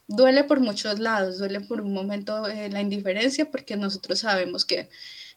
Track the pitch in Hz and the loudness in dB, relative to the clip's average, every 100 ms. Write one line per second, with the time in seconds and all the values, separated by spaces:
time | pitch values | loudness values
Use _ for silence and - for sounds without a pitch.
0 | - 208 262 269 285 285 240 202 214 208 | -4 6 8 8 6 4 2 0 -4 -2
1 | 226 220 190 185 196 202 202 226 202 196 | 0 0 0 -2 -4 -4 -4 -4 -4 -4
2 | 196 202 202 214 208 214 208 202 202 202 | -4 -6 -4 -4 -4 -6 -6 -4 -2 -2
3 | 196 190 247 277 302 262 - 208 196 196 | -2 2 2 2 -2 -4 -6 -4 -4 -4
4 | - 185 220 190 180 180 - 180 - - | -4 -2 0 0 0 -2 -2 -2 -4 -16
5 | - - - | -20 -18 -20